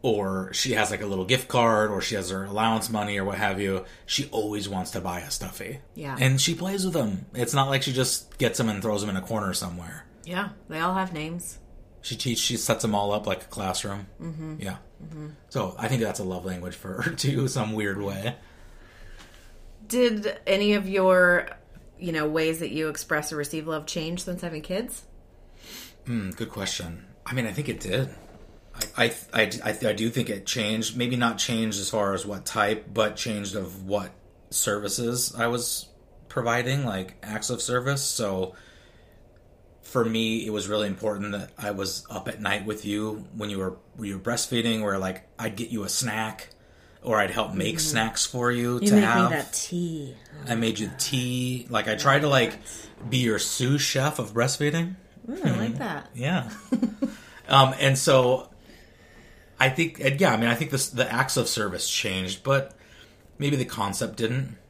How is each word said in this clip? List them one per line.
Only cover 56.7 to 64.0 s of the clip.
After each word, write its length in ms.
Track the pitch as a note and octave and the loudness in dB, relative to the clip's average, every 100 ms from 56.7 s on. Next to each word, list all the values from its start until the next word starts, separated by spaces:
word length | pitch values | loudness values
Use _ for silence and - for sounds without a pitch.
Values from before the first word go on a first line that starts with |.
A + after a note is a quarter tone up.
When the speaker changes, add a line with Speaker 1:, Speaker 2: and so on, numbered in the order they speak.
Speaker 2:
<laughs> 180 | - A#3 - C4+ - - - - | 0 0 0 -6 -6 -18 -18 4
Speaker 1:
Um, 260 | C#3 C3 C3 | 8 8 6
and 180 | C#3 C3+ | 4 4
so 500 | - C3+ B2 C3 - - - - - - - - - - - - | 6 6 6 2 0 -20 -20 -20 -20 -20 -20 -20 -20 -20 -20 2
I 80 | C3 | 2
think, 300 | C3+ E3 - | 4 0 2
and 180 | C#3 C#3 | 0 4
yeah, 140 | F3+ | 4
I 40 | A2+ | 4
mean, 100 | A#2 | 2
I 60 | |
think 160 | A#2+ - | 2 0
this, 180 | C3+ - | 0 -2
the 220 | A#2+ B2 | 0 0
acts 240 | A#2 C3+ - | 2 2 2
of 120 | A2+ | 0
service 420 | - G#2 F2 - | 0 -2 -2 -2
changed, 540 | - G#2+ F#2+ F#2 F#2+ | 0 0 -2 -2 -4
but 300 | - C#3 C3+ - - - - - - - | 2 2 0 -12 -20 -20 -20 -20 -20 -4
maybe 200 | C#3+ C#3+ | 0 2
the 80 | A#2+ | 0
concept 500 | - G2 G2 | -2 -2 -2